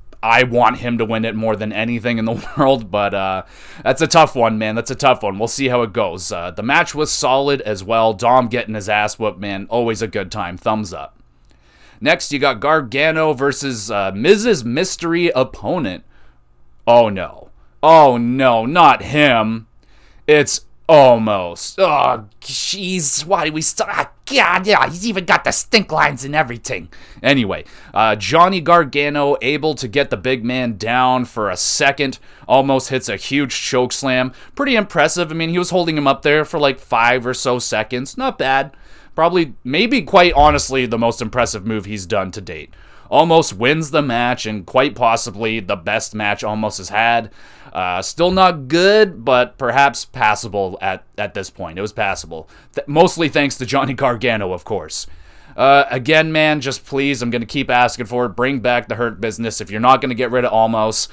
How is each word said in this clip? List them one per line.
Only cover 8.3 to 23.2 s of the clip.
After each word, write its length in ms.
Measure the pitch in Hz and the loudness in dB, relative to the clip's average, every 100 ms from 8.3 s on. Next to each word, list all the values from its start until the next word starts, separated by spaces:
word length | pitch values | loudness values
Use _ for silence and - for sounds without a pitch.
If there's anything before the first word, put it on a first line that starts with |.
| 127 120 | 2 2
getting 260 | 120 110 | -4 -6
his 160 | 110 98 | -8 -2
ass 300 | 104 107 - | -2 -2 -4
whooped, 200 | 110 90 | -6 -6
man. 280 | 101 98 104 | -10 -10 -4
Always 320 | 120 117 107 | -2 -2 -2
a 60 | 110 | -4
good 240 | 104 92 | -6 -6
time. 260 | 107 87 87 | -8 -8 -6
Thumbs 380 | 117 110 98 82 | -4 -4 -4 -10
up. 240 | 71 _ _ _ _ _ _ _ - - | -16 _ _ _ _ _ _ _ -20 -4
Next, 320 | 123 180 - | 0 0 -2
you 60 | 143 | 0
got 200 | 143 113 | 0 0
Gargano 760 | 139 156 123 131 156 160 156 | 0 0 0 -2 0 2 0
versus, 580 | 131 139 131 139 117 104 | 0 -2 -2 -6 -6 -4
uh, 220 | 104 98 98 | -4 -2 0
Miz's 500 | 147 208 233 170 117 | 2 4 4 0 -2
mystery 600 | 131 185 - 165 170 170 | -4 -4 -4 -2 0 0
opponent. 800 | 127 131 - 107 175 110 87 - - - _ _ _ - - - | 0 -2 -4 -6 -4 -4 -8 -16 -20 -20 _ _ _ -20 -6 4
Oh, 220 | 120 113 | 4 4
no. 420 | 95 85 - - - - _ 151 | 0 -8 -12 -20 -20 -20 _ 6
Oh 300 | 160 143 120 | 8 8 6
no, 480 | 117 131 131 117 113 | 0 2 4 4 2
not 380 | 175 156 110 | 6 6 6
him. 640 | 98 147 147 117 110 113 110 _ _ - _ - - | 0 2 4 4 0 -4 -10 _ _ -20 _ -8 4
It's 360 | 151 135 - - - - | 4 4 -4 -8 -10 6
Omos. 840 | 156 131 117 110 98 87 85 - - | 8 10 6 2 -2 -4 -8 -10 0
Oh, 480 | 185 147 127 117 101 - | 2 4 2 0 -8 -20
jeez, 800 | - 131 - 190 185 185 151 - | -12 -8 -6 -6 -4 -4 -2 -4